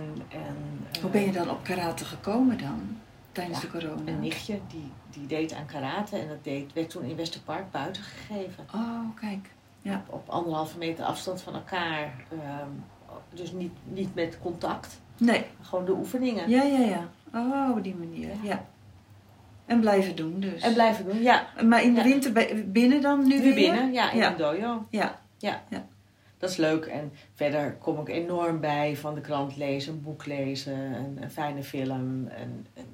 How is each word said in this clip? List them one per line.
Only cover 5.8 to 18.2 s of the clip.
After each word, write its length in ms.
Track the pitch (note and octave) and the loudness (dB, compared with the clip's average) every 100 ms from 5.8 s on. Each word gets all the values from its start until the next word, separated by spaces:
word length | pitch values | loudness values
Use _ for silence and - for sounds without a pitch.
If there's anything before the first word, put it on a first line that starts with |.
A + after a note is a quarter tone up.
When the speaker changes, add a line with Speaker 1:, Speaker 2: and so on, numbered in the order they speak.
| C3+ F3+ G#3 G3 | -6 -4 -4 -6
Speaker 1:
en 100 | D#3 | -6
dat 160 | D3+ | -8
deed, 300 | D3+ C#3 C#3 | -8 -8 -6
werd 160 | E3 D#3+ | -6 -6
toen 140 | F3+ | -6
in 120 | - E3 | -8 -6
Westerpark 560 | E3 - - D#3+ G3 | -6 -8 -8 -8 -6
buiten 320 | C#3+ D3+ G3 | -6 -6 -8
gegeven. 600 | - - - G#3 F#3 - - G#3 | -12 -16 -10 -8 -8 -10 -10 -6
Speaker 2:
Oh, 240 | A#3 A#3 A3+ A3 | -4 -4 -6 -8
kijk. 300 | G#3+ G3 G3 - _ - | -8 -8 -10 -20 _ -14
Ja. 220 | G3 G3 - | -6 -6 -6
Speaker 1:
Op, 60 | |
op 160 | - - | -12 -6
anderhalve 480 | F3 E3+ D#3 D#3 E3+ | -4 -2 -2 -4 -4
meter 280 | E3 E3 - | -6 -4 -4
afstand 360 | E3 - F#3 | -4 -4 -6
van 120 | F#3 | -6
elkaar. 600 | D#3+ - F#3 E3+ D#3 D3 C3 - | -10 -6 -4 -2 -4 -6 -8 -12
Ehm, 360 | E3 D3 C#3+ C#3+ C#3 - - - - - | -10 -8 -8 -8 -12 -14 -20 -20 -20 -18
dus 180 | F3 E3+ | -12 -10
niet, 200 | F3+ F3+ - | -6 -8 -8
niet 320 | - F#3+ F#3 F3 | -10 -6 -4 -2
met 220 | E3 - | -4 -2
contact. 580 | F3+ E3+ E3+ - - - - - | -6 -4 -4 -4 -8 -18 -16 2
Speaker 2:
Nee. 280 | A#3 G3+ - - | 4 4 2 -12
Speaker 1:
Gewoon 240 | - F#3 F3+ | -6 -4 0
de 60 | |
oefeningen. 580 | - - B3 B3+ G#3 F3 | 0 0 -2 0 0 4
Speaker 2:
Ja, 140 | B3 | 6
ja, 140 | C#4+ C4+ | 6 4
ja. 300 | A3+ F3 E3+ - - | 4 2 -4 -14 -8
Oh, 440 | A3+ A#3+ C#4 C4+ A3 | -4 0 0 2 0
op 60 | |
die 120 | F#3+ F3 | -2 -6
manier. 320 | E3 D#3+ | -8 -8